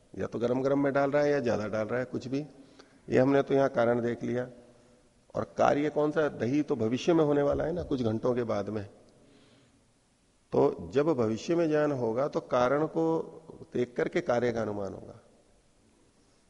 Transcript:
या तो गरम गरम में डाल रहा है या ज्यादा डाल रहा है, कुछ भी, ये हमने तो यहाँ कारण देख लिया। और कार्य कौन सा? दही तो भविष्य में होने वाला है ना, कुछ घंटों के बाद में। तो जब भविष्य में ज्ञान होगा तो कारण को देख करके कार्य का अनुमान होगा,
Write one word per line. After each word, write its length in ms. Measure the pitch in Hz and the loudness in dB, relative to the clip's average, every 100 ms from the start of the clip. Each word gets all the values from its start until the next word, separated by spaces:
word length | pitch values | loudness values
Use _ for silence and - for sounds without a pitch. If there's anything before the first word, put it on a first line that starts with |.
| _ 95 | _ -8
या 80 | 98 | -6
तो 120 | 113 | -2
गरम 240 | 117 127 | -2 0
गरम 220 | 135 139 | 0 0
में 80 | 143 | 0
डाल 180 | 139 139 | 0 0
रहा 120 | 143 | 2
है 80 | 147 | 2
या 100 | 143 | 0
ज्यादा 280 | 123 104 104 | 0 -2 -2
डाल 180 | 107 107 | -4 -4
रहा 120 | 123 | -4
है, 60 | |
कुछ 240 | 127 117 120 | -4 -8 -6
भी, 180 | 139 151 - - - - - - | -6 -8 -14 -20 -20 -20 -18 0
ये 100 | 123 | 4
हमने 240 | 131 139 | 6 4
तो 120 | 135 | 4
यहाँ 140 | 139 135 | 4 4
कारण 320 | 117 117 120 | 4 2 2
देख 220 | 120 117 | 0 -4
लिया। 280 | 120 120 127 - - - _ _ _ _ _ | -4 -4 -6 -12 -20 -20 _ _ _ _ _
और 200 | - 110 - | -8 -4 2
कार्य 320 | - 135 147 | 4 4 0
कौन 200 | 151 151 | 0 0
सा? 180 | 156 143 | 2 0
दही 340 | 85 113 147 | 0 -2 0
तो 140 | 143 113 | 0 0
भविष्य 380 | 110 123 - | 0 0 2
में 100 | 165 | 4
होने 180 | 147 143 | 4 2
वाला 220 | 143 139 | 2 0
है 80 | 143 | -2
ना, 100 | 175 | -4
कुछ 200 | 147 135 | -4 -2
घंटों 320 | 113 110 123 | 0 0 0
के 80 | 120 | -2
बाद 260 | 117 104 101 | -2 -2 -4
में। 160 | 107 98 - - _ - - - _ _ _ _ _ _ _ _ _ _ | -6 -8 -16 -20 _ -20 -20 -20 _ _ _ _ _ _ _ _ _ _
तो 380 | 127 139 - 82 | 2 2 0 -4
जब 120 | 127 151 | 0 2
भविष्य 500 | 135 110 110 - 170 | 2 0 -2 -2 0
में 120 | 165 | 2
ज्ञान 240 | 151 151 | 2 0
होगा 360 | 135 113 113 147 | 0 -2 0 -2
तो 120 | 160 | -4
कारण 460 | - 127 123 143 156 | -2 2 2 2 0
को 340 | 160 160 165 - - - - - | 0 0 0 -4 -12 -20 -20 -8
देख 220 | - 120 - | -4 -4 -2
करके 240 | 160 175 | -2 -2
कार्य 320 | - 120 120 | 0 0 0
का 100 | 113 | -2
अनुमान 320 | 104 104 98 | -4 -6 -8
होगा, 260 | 98 107 107 - _ _ _ _ _ _ _ _ _ _ _ _ | -10 -16 -20 -20 _ _ _ _ _ _ _ _ _ _ _ _